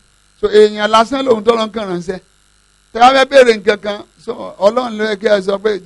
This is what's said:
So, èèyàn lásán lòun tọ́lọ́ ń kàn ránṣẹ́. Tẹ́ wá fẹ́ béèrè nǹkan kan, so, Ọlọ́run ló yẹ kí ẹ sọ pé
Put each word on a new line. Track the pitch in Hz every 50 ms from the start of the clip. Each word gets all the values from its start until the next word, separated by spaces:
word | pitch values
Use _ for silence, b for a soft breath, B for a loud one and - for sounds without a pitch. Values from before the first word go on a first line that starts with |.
| _ _ _ _ _ _ _ _ -
So, | 202
èèyàn | 196 214 214 214 214 214 208 208
lásán | 220 220 226 220 269 269 269
lòun | 262 233 214 208
tọ́lọ́ | 226 233 226 220 214
ń |
kàn | 190 226 214 196
ránṣẹ́. | 180 175 170 190 185 185 - _ _ _ _ _ _ _ _ _ _ _ _ _ -
Tẹ́ | 233
wá | 240 254
fẹ́ | 269 269 269
béèrè | 269 277 277 254 240 220
nǹkan | 214 180 208 208 202
kan, | - 208 202 214 - - _ _ 156
so, | 226 233 226 - 92 -
Ọlọ́run | - 180 202 226 247 254 240 214
ló | 214 214
yẹ | 220 214 196
kí | 214 214
ẹ | 208 202
sọ | 190 196 202 196
pé | 190 214 208 185 180